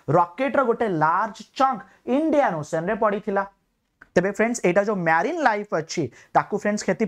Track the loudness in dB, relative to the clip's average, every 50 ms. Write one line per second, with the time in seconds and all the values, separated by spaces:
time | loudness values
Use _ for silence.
0 | _ 0 2 2 2 2 -2 -4 -4 -2 0 0 0 0 0 0 0 -2 0 0
1 | 2 2 2 0 -2 -4 -6 -12 -20 _ -4 0 0 0 0 -2 -10 -16 _ _
2 | -6 -2 -2 0 0 2 2 2 2 2 0 -4 -6 -6 -4 -4 -2 -2 -2 0
3 | 0 0 0 -2 -4 -4 -4 -4 -4 -6 -8 _ _ _ _ _ _ _ _ _
4 | -10 _ 0 2 2 2 2 0 0 0 0 0 0 2 2 2 2 2 0 0
5 | 2 2 2 2 2 0 -2 0 0 0 0 0 -4 -4 -4 -4 -4 -4 -4 -4
6 | -4 -4 -6 -12 -8 _ 0 0 0 0 -2 -4 -2 -2 -4 -2 -2 -2 -2 0
7 | 0